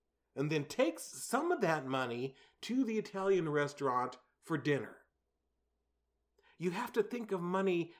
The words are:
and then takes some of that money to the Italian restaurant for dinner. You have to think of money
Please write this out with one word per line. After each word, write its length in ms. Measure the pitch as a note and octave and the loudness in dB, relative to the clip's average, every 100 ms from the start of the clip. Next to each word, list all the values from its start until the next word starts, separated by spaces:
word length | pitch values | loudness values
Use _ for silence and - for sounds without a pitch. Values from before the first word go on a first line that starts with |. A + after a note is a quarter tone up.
| _ _ _ B2+ | _ _ _ -4
and 160 | D3 | 0
then 120 | D3+ | 0
takes 400 | C#3 - D#4 D#4+ | 0 2 2 0
some 480 | - - - B3 E4+ | -12 -12 -2 -2 0
of 80 | E4+ | 0
that 240 | F3 D#3 C3 | 2 0 0
money 500 | C3+ B2 A#2+ C3+ - - _ | -2 0 -2 -4 -8 -20 _
to 220 | - B3+ A3+ | -2 0 2
the 120 | A3 | 0
Italian 520 | - G3 G3 F#3 D#3+ | -2 -2 2 4 4
restaurant 680 | D3 C#3+ - C#3 B2 B2+ - _ _ | 2 0 0 0 2 0 -6 _ _
for 140 | - D#3 | -4 -2
dinner. 400 | D3 C#3 G2+ - _ _ _ _ _ _ _ _ _ _ _ _ _ _ _ - | 2 0 -2 -12 _ _ _ _ _ _ _ _ _ _ _ _ _ _ _ -4
You 140 | F3 | -2
have 200 | F#3 A#3+ | -2 0
to 100 | A#3 | 0
think 280 | G#3 A#3+ A3 | 0 -4 -4
of 100 | F#3 | -2
money 520 | F3 F#3 F#3+ F3 E3 | 0 2 4 2 0